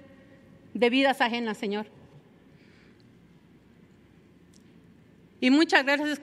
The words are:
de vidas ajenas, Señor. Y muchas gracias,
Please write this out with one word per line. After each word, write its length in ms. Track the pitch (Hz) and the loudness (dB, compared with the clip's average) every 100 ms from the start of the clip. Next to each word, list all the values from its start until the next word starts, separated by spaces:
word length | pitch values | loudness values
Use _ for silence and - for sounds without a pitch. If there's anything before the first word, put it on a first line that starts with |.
| - - - - - - - | -20 -20 -20 -20 -20 -20 -12
de 160 | 208 240 | -2 0
vidas 320 | 262 277 - | 2 0 0
ajenas, 380 | 240 240 226 202 | -2 -4 -8 -8
Señor. 280 | 208 208 214 - - - _ _ _ - _ - - - - - - - _ - _ _ - _ _ _ _ _ _ - - - - - _ _ - - | -6 -8 -10 -18 -20 -20 _ _ _ -20 _ -20 -20 -20 -20 -20 -20 -20 _ -20 _ _ -20 _ _ _ _ _ _ -20 -20 -20 -20 -20 _ _ -20 -2
Y 80 | 254 | 2
muchas 340 | 285 339 - | 4 4 4
gracias, 360 | 262 285 302 285 | 4 -2 -2 -8